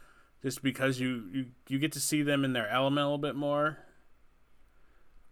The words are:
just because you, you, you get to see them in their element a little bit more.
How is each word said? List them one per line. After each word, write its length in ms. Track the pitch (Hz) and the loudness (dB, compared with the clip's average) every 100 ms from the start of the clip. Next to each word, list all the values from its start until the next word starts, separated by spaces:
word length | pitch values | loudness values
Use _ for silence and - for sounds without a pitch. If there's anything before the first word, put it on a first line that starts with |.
| - - - - | -20 -20 -20 -8
just 200 | 135 - | -6 -2
because 360 | 135 127 135 127 | -2 2 0 2
you, 300 | 127 123 98 | -2 -2 -6
you, 160 | 135 123 - - | -6 -6 -10 -4
you 100 | 135 | -2
get 140 | 156 | 0
to 80 | 143 | -2
see 220 | - 151 | 0 2
them 220 | 147 139 | 2 2
in 100 | 135 | 2
their 140 | 127 107 | 0 0
element 360 | 123 139 143 | 2 2 2
a 0 | |
little 140 | 143 143 | 2 0
bit 180 | 147 131 | -2 -2
more. 420 | 143 147 151 139 - - - - - - - - - - - - - - - | 0 2 0 -2 -16 -20 -20 -20 -20 -20 -20 -20 -20 -20 -20 -20 -20 -20 -12